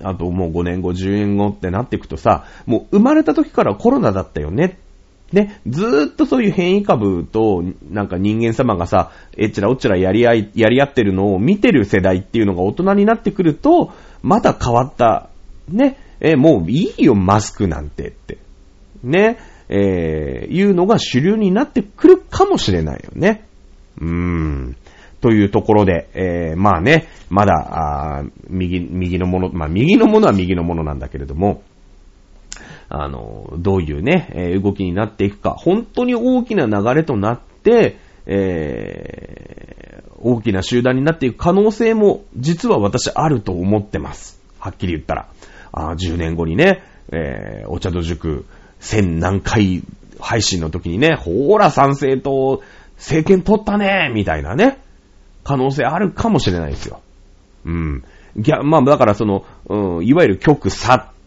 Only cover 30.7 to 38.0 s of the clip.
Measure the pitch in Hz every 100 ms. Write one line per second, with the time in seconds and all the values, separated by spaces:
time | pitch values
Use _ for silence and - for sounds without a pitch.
30.7 | 82 78 69 65 67 67 73 101 80 -
31.7 | _ - - - _ _ - - - -
32.7 | - - 73 71 65 55 52 - 80 95
33.7 | 95 76 73 107 180 - - 87 95 98
34.7 | 98 92 87 113 - 101 - 87 - 165
35.7 | 208 233 - 247 240 247 254 240 208 117
36.7 | 104 110 147 160 110 104 120 - _ 208
37.7 | 233 151 -